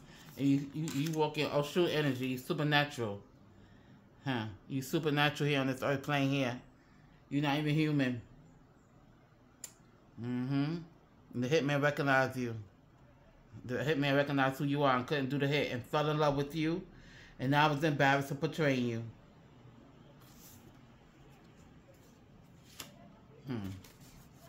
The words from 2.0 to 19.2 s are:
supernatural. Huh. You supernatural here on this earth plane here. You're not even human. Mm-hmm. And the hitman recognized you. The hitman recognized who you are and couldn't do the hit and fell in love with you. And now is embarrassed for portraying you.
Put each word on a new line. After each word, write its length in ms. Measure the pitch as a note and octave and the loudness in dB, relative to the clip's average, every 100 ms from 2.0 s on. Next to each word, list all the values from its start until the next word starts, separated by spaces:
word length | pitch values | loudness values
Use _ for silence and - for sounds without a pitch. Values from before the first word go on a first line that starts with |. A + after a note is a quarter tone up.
| D3 A#2+ C3 B2+ | 0 0 -2 -4
supernatural. 840 | - D#3+ D3+ D3 C#3+ C3 A2+ G2+ - - - - - - - - - - | -4 -2 2 2 2 -2 -4 -6 -12 -20 -20 -20 -20 -20 -20 -20 -20 -10
Huh. 200 | C#3 B2+ A2 F#2+ - | -4 -2 -4 -10 -8
You 120 | C3+ | -6
supernatural 680 | C3 E3 D3+ C#3+ D3 D3 D3 | -2 -2 0 2 2 2 0
here 100 | C#3+ | 0
on 60 | C3+ | 0
this 140 | B2+ | -2
earth 200 | A#2+ C3+ | -2 -2
plane 280 | C#3+ C#3+ C3+ | 0 0 0
here. 280 | C#3 B2+ B2 - - - - - - - | 0 -2 -4 -12 -20 -20 -20 -20 -20 -6
You're 140 | C#3+ | -2
not 160 | D3 D3 | 0 0
even 160 | D3+ | 0
human. 480 | D3+ D3+ D3 B2+ A#2+ - - - - - - - - - - - - - - - - - - - - | 2 2 2 0 -2 -8 -20 -20 -20 -20 -20 -20 -20 -20 -20 -20 -20 -20 -20 -20 -20 -20 -20 -20 -10
Mm-hmm. 560 | A#2+ B2 B2+ C#3 D3 E3+ E3 - - - - | -4 -2 0 0 0 -2 -8 -20 -20 -20 -12
And 100 | A#2+ | -4
the 40 | B2 | 2
hitman 340 | D#3 C3+ D3 | 2 2 2
recognized 540 | D3 D3 C#3+ C3+ C3 A#2+ | 2 2 2 4 2 -2
you. 160 | A#2+ A2+ G2+ - - - - - - - - - A2 | -6 -6 -12 -20 -20 -20 -20 -20 -20 -20 -20 -16 -8
The 100 | A#2+ | -4
hitman 400 | C3 D3+ C#3+ C#3 | 0 0 2 2
recognized 420 | C#3+ C#3 C3+ C3+ | 2 2 0 0
who 60 | |
you 180 | C#3+ C#3+ | -2 2
are 140 | C#3+ B2+ | 2 2
and 100 | B2 | 0
couldn't 220 | D3+ C3 | -2 -2
do 100 | C#3 | 0
the 80 | C#3 | 0
hit 240 | D3 F2 | 0 0
and 120 | A#2+ | -4
fell 240 | - D3+ D3+ | -2 0 0
in 80 | D3+ | 2
love 180 | D3+ C#3 | 2 2
with 180 | C#3+ | -2
you. 280 | E3 D#3 F3 - - - - - - | -2 -2 -2 -6 -18 -20 -20 -20 -6
And 120 | B2+ | 0
now 200 | D3 D3+ | 4 4
is 120 | C#3+ | 4
embarrassed 440 | D#3+ C#3+ C#3 C#3 C#3 | 0 4 4 2 0
for 60 | C#3+ | -4
portraying 500 | D#3 D#3 D3 C3+ A#2+ | -4 0 0 2 0
you. 160 | A2+ A2+ - | -2 -6 -14